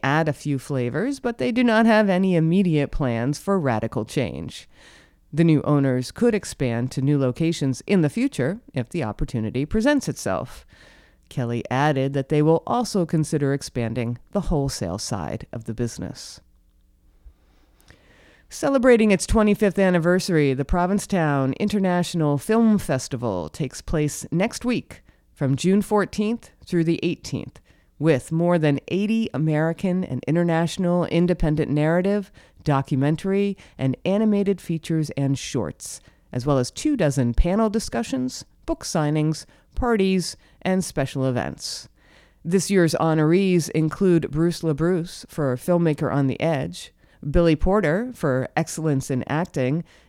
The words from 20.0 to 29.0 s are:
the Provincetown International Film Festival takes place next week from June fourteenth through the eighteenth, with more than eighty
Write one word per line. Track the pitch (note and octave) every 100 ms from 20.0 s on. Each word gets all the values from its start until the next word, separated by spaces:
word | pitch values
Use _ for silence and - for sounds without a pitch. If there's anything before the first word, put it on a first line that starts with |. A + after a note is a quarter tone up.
| E3 F#3 - D#3+ C#3+
the | C3
Provincetown | C3+ F#3 F3+ G3 - F#3+ D#3 C#3+ C3+ -
International | G3+ G#3 F#3+ F3 E3+ F3 D3 C#3+
Film | - A3 A3+ G#3
Festival | - C3 - B2 A#2+ F#2 D#2
takes | - C3+ -
place | - D#3+ D3 - -
next | E3 A3 -
week | B3 A#3 - - _ _ _
from | - C3+
June | C#3 F3 G3+
fourteenth | G3 G#3 F3+ - G#3+ A#3 - _ -
through | F3
the | E3 E3+
eighteenth, | F3 - - G#2+ - - _ _ _ -
with | D3+ C3 -
more | D#3+ F3 F3
than | D3+ C#3+ -
eighty | F3+